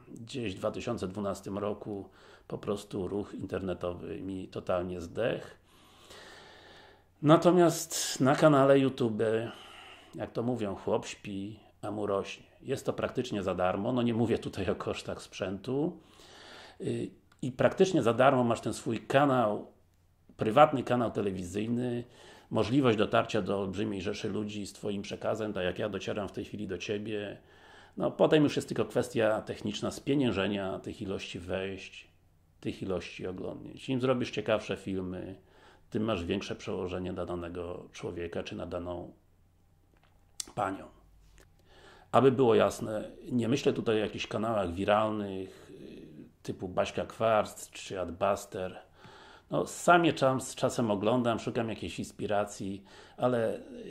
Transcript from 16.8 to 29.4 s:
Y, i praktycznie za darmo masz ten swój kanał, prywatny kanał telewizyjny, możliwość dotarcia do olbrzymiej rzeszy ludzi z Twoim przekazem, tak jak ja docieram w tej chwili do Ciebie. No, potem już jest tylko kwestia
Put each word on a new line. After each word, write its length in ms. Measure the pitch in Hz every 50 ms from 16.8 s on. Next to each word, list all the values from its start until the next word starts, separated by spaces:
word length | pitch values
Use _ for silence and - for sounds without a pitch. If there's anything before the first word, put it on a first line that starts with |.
Y, 300 | - 123 117 120 - - - - _ _ _ _
i 100 | - 127
praktycznie 500 | - - - 123 - - 190 185 180 151
za 120 | 107 113 117
darmo 300 | 117 127 139 135 127 120
masz 160 | 117 113 -
ten 140 | - 117 104
swój 260 | - - 127 110 101
kanał, 680 | - - - 135 147 139 131 127 113 104 104 95 - - - _ _ _ _ _ _ _ _ _ _ - -
prywatny 460 | - 127 110 104 143 151 151 139 123
kanał 280 | - - 123 123 117 101
telewizyjny, 920 | - 110 101 101 95 95 90 87 95 92 107 117 120 120 127 123 120 120 120 - - - - - - - - -
możliwość 480 | - 113 101 104 127 147 131 120 107 107
dotarcia 440 | 101 95 120 113 110 - - 107
do 180 | 92 95 101 98
olbrzymiej 420 | 101 95 87 95 110 107 98 95
rzeszy 260 | 85 101 101 - - 104
ludzi 380 | 98 107 107 104 104 104 98
z 60 | -
Twoim 300 | - - - 107 101 101
przekazem, 500 | 98 - 95 - - 113 110 107 107 107
tak 120 | 92 95 90
jak 140 | - 95 -
ja 100 | 113 104
docieram 400 | 98 95 - 113 104 107 98 92
w 40 |
tej 120 | - - 98
chwili 220 | - - 104 104
do 120 | 92 92 90
Ciebie. 580 | - - 104 104 104 110 107 104 104 98 - - - - - - - - - - - - -
No, 140 | - - 151
potem 340 | - - - 156 160 156 147
już 120 | 131 -
jest 120 | 139 - -
tylko 160 | 120 - 107
kwestia 560 | - - 127 123 - - 117 110 107 107 101